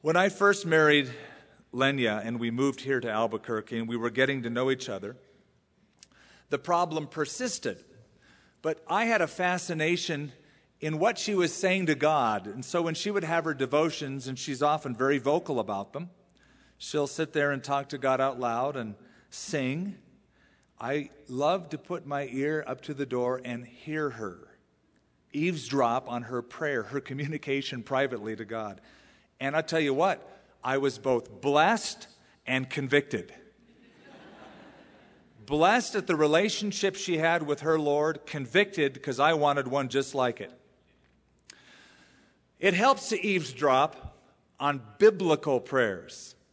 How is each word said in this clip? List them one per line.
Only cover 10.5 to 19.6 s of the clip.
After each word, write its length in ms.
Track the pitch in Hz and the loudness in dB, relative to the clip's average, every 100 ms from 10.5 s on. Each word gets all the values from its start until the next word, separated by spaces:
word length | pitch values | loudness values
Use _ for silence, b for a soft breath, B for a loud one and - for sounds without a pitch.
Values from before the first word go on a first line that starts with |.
| b b _ | b b _
in 200 | 156 156 | -4 0
what 180 | 196 226 | 0 0
she 160 | - | -2
was 200 | 196 175 | 2 2
saying 340 | - 190 190 170 | 2 0 2 2
to 80 | 143 | 2
God. 520 | 147 156 117 107 98 | 4 4 2 0 -4
And 160 | 110 | -10
so 180 | 127 175 | -4 -2
when 120 | 165 | -2
she 180 | 160 202 | -2 -2
would 120 | 202 | -2
have 200 | 160 170 | 0 0
her 100 | 160 | 0
devotions, 720 | 139 131 147 160 156 143 135 127 | -2 2 2 2 -2 -8 -8 -8
and 100 | 127 | -8
she's 240 | - 131 | -6 0
often 340 | 147 151 139 113 | 2 2 -2 0
very 220 | 131 143 | 2 2
vocal 420 | 120 160 170 131 | 2 0 0 -2
about 340 | 101 98 101 | -2 -4 -6
them, 160 | 143 175 - _ b b b b b | -10 -12 -16 _ b b b b b
she'll 300 | - 151 143 | -4 -2 -2
sit 260 | - 156 | -2 -2
there 180 | 156 143 | 2 2
and 120 | 139 | 0
talk 260 | 139 139 139 | -2 -2 -2
to 80 | 143 | -2
God 240 | 135 131 | 2 2
out 180 | 135 123 | 2 0
loud 380 | 123 117 135 139 | -2 0 -2 -4
and 180 | 110 101 B B B | -8 -10 B B B
sing. 680 | - - 156 | -14 -6 -2